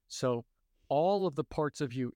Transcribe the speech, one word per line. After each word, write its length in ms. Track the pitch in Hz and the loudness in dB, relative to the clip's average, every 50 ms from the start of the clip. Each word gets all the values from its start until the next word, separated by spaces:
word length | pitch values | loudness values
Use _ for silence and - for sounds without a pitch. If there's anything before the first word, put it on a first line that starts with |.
| _ _ | _ _
So 360 | - - - 127 123 117 120 - _ _ _ _ _ _ _ _ | -8 -2 0 0 0 0 -4 -8 _ _ _ _ _ _ _ _
all 380 | 135 143 160 185 202 202 190 | 0 2 4 4 2 2 0
of 80 | 180 143 | 0 -2
the 100 | 139 127 | -2 -4
parts 360 | - - - 151 147 - - | -4 -2 -2 -2 -2 -2 -2
of 120 | 147 127 117 | -4 -4 -2
you, 200 | 131 127 120 - | -4 -4 -4 -4